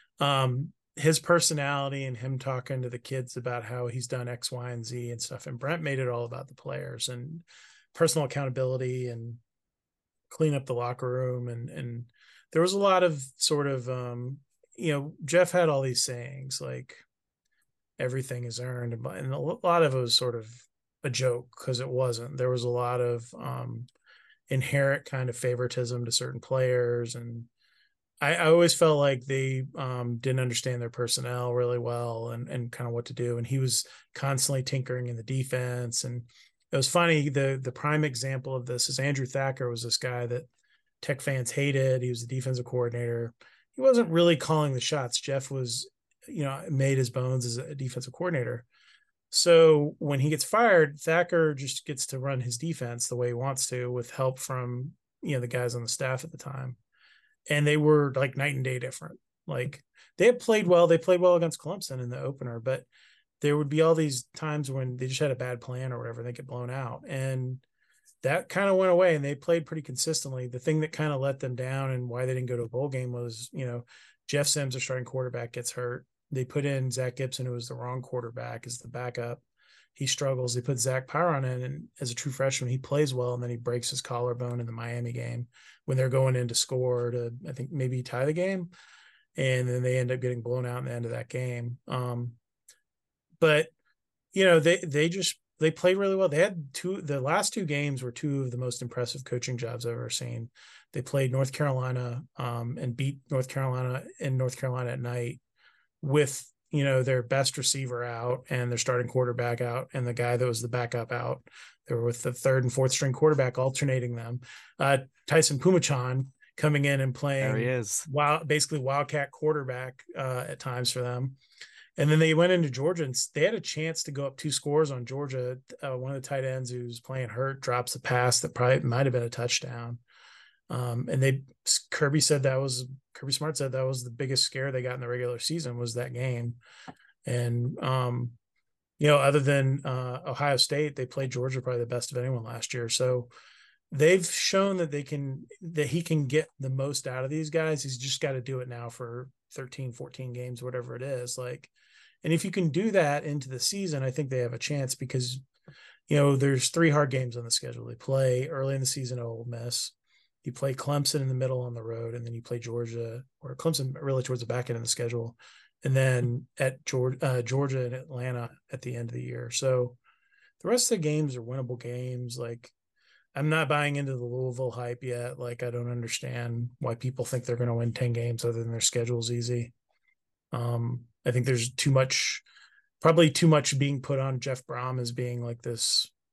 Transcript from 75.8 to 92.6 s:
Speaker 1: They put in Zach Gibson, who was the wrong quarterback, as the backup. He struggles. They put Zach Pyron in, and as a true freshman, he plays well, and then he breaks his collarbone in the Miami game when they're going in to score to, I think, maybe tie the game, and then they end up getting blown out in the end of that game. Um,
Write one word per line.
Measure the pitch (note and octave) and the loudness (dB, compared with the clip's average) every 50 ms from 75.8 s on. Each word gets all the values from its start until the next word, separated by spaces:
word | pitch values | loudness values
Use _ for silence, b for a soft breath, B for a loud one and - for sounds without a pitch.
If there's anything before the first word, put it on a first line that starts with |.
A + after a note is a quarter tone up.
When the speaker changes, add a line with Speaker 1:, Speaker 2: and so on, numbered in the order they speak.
| B2 A#2+ B2 B2+ - _ _ _ _ - | -6 -6 -6 -8 -12 _ _ _ _ -6
Speaker 1:
They | D3 C3 B2+ | -4 -4 -4
put | B2 - D3 C#3 | -2 -2 -2 0
in | C#3+ C#3 C3+ C3 B2+ A#2+ | 0 0 0 0 -2 -2
Zach | B2+ B2+ B2+ B2 | -2 -4 -4 -4
Gibson, | - C3+ B2+ - - B2+ | -4 -6 -6 -4 -6 -6
who | B2+ B2 | -6 -6
was | A#2+ A#2 | -6 -8
the | - B2 | -10 -10
wrong | A#2+ A#2+ B2 B2+ B2+ A#2+ | -10 -8 -8 -8 -8 -8
quarterback, | - - B2 A#2+ A#2 A#2 A#2+ A#2+ A#2+ A#2+ A#2 - | -6 -6 -6 -6 -6 -8 -8 -8 -8 -10 -10 -10
as | A#2+ A#2+ - | -12 -12 -12
the | - | -12
backup. | A#2+ A#2 B2 B2 B2 A#2+ - A#2 A#2+ B2 - _ _ _ b b b b b b b b | -12 -10 -8 -8 -6 -6 -6 -6 -6 -8 -10 _ _ _ b b b b b b b b
He | - C#3+ | -6 -2
struggles. | C3 - - C#3+ C3+ C3+ B2+ B2+ B2 A#2 | -2 -2 0 0 0 0 0 0 -2 -2
They | B2 | -2
put | A#2+ - B2 A#2+ | -2 -2 0 0
Zach | A#2+ C3+ B2+ C3 C3 - | 0 0 0 -2 -2 -2
Pyron | - D3 E3+ F3 D#3 C#3 C3+ | 0 2 2 2 2 2 0
in, | B2+ B2+ B2 B2+ | -2 -2 -4 -4
and | B2+ C#3 D3+ - - _ - | -6 -8 -10 -12 -14 _ -8
as | C#3+ B2 A#2+ | -8 -6 -6
a | |
true | - - C#3+ | -6 -6 -6
freshman, | B2+ - C3+ C3+ C3 - C3+ B2 | -2 0 0 0 0 0 -2 -2
he | B2+ B2+ | -2 -2
plays | C3 - C#3 C#3+ D3+ C#3+ C3 | -2 0 2 2 2 2 2
well, | B2+ B2 B2 B2 | -2 -2 -2 -2
and | B2 A#2+ | -4 -4
then | A#2+ | -6
he | A#2+ | -6
breaks | A#2 A#2+ A#2+ A#2+ B2 A#2+ - | -6 -4 -2 -2 -2 -2 -4
his | - C3 | -6 -6
collarbone | - - B2 A#2+ B2 B2 A#2+ A#2+ B2 B2 A#2+ A#2+ | -6 -4 -4 -2 -2 -2 -2 -2 -4 -4 -4 -4
in | A#2 | -6
the | A#2 A#2 | -6 -8
Miami | A#2 A#2 A#2 A#2+ A#2+ A#2+ A#2+ A#2+ | -8 -8 -6 -6 -6 -6 -6 -6
game | A#2+ A#2+ A#2+ A#2+ A#2+ A#2+ - B B B B B B B | -6 -6 -6 -6 -6 -8 -8 B B B B B B B
when | - C3+ | -2 2
they're | C3 C3 C3 | 2 2 4
going | B2 C3+ C3 C3 B2+ | 4 4 4 4 4
in | B2 B2 | 2 0
to | A#2+ A#2 | 0 0
score | - - - C3+ B2+ B2+ B2+ B2 B2 A#2+ A#2+ | -2 -2 0 0 0 2 2 2 0 0 -2
to, | A#2+ B2 A#2+ A#2 A#2+ B2+ F3+ - | -2 -2 -4 -4 -6 -10 -10 -10
I | C3 | -8
think, | B2 B2+ - F3+ | -8 -8 -6 -4
maybe | C#3+ C3 B2+ B2+ B2+ B2+ | -2 -2 0 -2 -2 -4
tie | - - B2 C3 | -4 -2 0 0
the | C#3+ D#3 | 0 2
game, | E3+ F3+ F#3+ G3 F#3 F3 F3 B B B B B B B B B B B B - | 0 0 0 0 -2 -4 -8 B B B B B B B B B B B B -4
and | - C3 C3 C3 B2+ B2+ B2 | 0 2 2 2 2 2 0
then | B2 B2+ B2 | 0 0 0
they | B2+ B2+ B2+ | 2 2 2
end | B2+ B2 B2+ | 2 0 -2
up | C3 | -2
getting | B2 B2 B2 A#2+ A2+ | -2 -2 -4 -4 -4
blown | A#2+ B2 B2+ B2 | -4 -2 -2 -2
out | B2 B2 B2 | -4 -4 -6
in | C3 | -6
the | B2+ A#2+ | -6 -6
end | A#2+ A#2 | -4 -4
of | A2+ | -6
that | A#2+ A#2+ A#2+ - | -6 -6 -8 -6
game. | - B2+ B2+ B2+ B2 A#2+ A#2+ A#2+ B2 - - - | -6 -6 -4 -4 -4 -6 -6 -8 -8 -10 -8 -6
Um, | C3 B2+ B2 B2 B2 A#2+ A#2+ A#2+ A#2 _ _ _ _ _ | -4 -4 -2 -2 -4 -4 -6 -6 -8 _ _ _ _ _